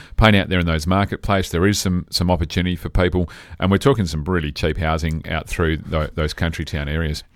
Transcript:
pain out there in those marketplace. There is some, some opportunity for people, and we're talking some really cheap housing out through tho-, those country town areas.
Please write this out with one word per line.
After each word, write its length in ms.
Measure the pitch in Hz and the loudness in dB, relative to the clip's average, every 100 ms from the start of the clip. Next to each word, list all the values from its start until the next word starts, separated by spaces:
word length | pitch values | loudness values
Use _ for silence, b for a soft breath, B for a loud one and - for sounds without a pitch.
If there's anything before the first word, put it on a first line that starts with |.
| B B | B B
pain 180 | 110 101 | 6 6
out 120 | - | 4
there 120 | 90 | 0
in 60 | 85 | 2
those 200 | 80 80 | 0 2
marketplace. 640 | 95 98 - - 98 90 | 0 0 -2 0 0 0
There 160 | 82 98 | 2 2
is 120 | 101 | 2
some, 260 | 98 90 - | 0 -2 -2
some 200 | - 90 | -2 0
opportunity 460 | 87 85 92 90 87 | 0 0 -2 -2 -2
for 120 | 80 | -2
people, 400 | 98 90 90 87 B B B | 2 2 2 -2 B B B
and 120 | 92 | 2
we're 60 | 95 | 4
talking 280 | 139 113 87 | 4 2 0
some 160 | 78 | -2
really 280 | 73 90 73 | -2 -2 -2
cheap 260 | - 82 76 | -2 -2 0
housing 500 | 80 80 80 80 - | 0 0 -2 -4 -4
out 200 | 80 - | -6 -4
through 300 | - 82 80 | -2 0 0
tho-, 320 | - 80 76 | -2 -4 -2
those 180 | - 78 | -2 -4
country 320 | - 85 80 | -2 -4 -4
town 240 | 78 76 71 | -6 -6 -4
areas. 360 | 78 80 78 - | -2 -2 -4 -10